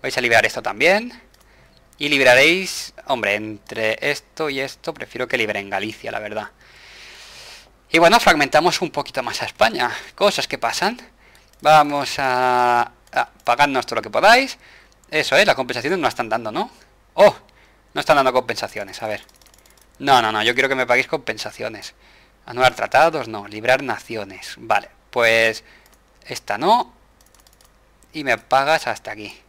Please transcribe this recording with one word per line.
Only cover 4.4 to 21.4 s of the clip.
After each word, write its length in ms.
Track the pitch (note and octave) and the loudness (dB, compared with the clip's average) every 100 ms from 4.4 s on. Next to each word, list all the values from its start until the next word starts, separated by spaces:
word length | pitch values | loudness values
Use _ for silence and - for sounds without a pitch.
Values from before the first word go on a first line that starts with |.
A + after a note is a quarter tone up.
| D#3 | -6
y 120 | C3+ | -6
esto, 320 | C3+ - - | -8 -10 -12
prefiero 340 | D3+ - A#2+ B2 | -12 -14 -10 -4
que 100 | B2+ | -2
liberen 320 | A2 G#2 G2 | -2 -6 -6
Galicia, 420 | G2 G#2+ G#2+ A2+ | -8 -8 -10 -12
la 80 | G#2+ | -10
verdad. 320 | G#2 G#2+ G#2 _ - - - - - - - - - - _ _ _ | -10 -12 -12 _ -20 -20 -20 -20 -20 -20 -20 -20 -20 -20 _ _ _
Y 100 | D#3+ | 4
bueno, 220 | E3+ A#3 | 6 6
fragmentamos 600 | - D#3+ C#3+ D3+ E3+ - | 4 2 2 2 2 -2
un 80 | D#3+ | -6
poquito 320 | D3 - - | -6 -8 -8
más 200 | A#2+ - | -8 -8
a 40 | A2 | -10
España. 460 | - A2 A2+ B2 - - - | 0 0 0 -4 -4 -14 -2
Cosas 320 | G3+ E3 - | 0 0 -6
que 100 | C3+ | -6
pasan. 440 | A2+ - F#3+ B3 - _ _ _ _ _ | -6 -2 -4 -4 -18 _ _ _ _ _
Vamos 560 | D3+ D#3 D3 C#3+ C3 - | 4 6 6 -2 -4 -4
a, 760 | C3+ B2+ B2+ B2 B2 A#2+ A#2+ _ _ | -2 0 2 2 2 2 0 _ _
a 180 | C#3+ - _ | -6 -6 _
pagarnos 420 | - B2 C#3+ C3 A2+ | -2 2 2 2 -4
todo 120 | A#2 | -6
lo 40 | |
que 80 | G#2+ | -4
podáis. 480 | G#2 F#3 B3 C4+ - - - _ _ _ | 2 6 6 2 -10 -20 -20 _ _ _
Eso, 240 | D#3 - C#3+ | -4 2 2
¿eh? 100 | G3+ | 2
Las 100 | C3+ | 0
compensaciones 440 | B2 B2 B2+ F#3 | -4 -6 -4 -2
no 40 | |
las 100 | C3+ | -2
están 160 | - A2+ | -4 -6
dando, 240 | G#2+ A2 | -4 -6
¿no? 180 | B2+ A#3+ _ _ _ _ - | -8 -8 _ _ _ _ 4
¡Oh! 200 | G3 - _ _ _ _ _ | 4 4 _ _ _ _ _
No 60 | D3+ | -6
están 160 | C#3+ D3 | 2 4
dando 160 | C3 | 4
compensaciones, 720 | B2+ B2 A2+ - G#2+ G2 - | 2 -2 -8 -8 -10 -12 -10
a 40 | A2 | -8
ver. 140 | G2+ - _ _ _ _ _ _ _ | -8 -12 _ _ _ _ _ _ _
No, 240 | C#3 B2+ | 2 4
no, 100 | A2 | 4
no, 100 | G#2+ | 0
yo 120 | A2 | 0
quiero 160 | B2 C3+ | 0 0
que 60 | C3+ | -2
me 100 | A#2+ | 0
paguéis 220 | B2 C3 | 0 0
compensaciones. 880 | D#3 - A2 | -6 -6 -10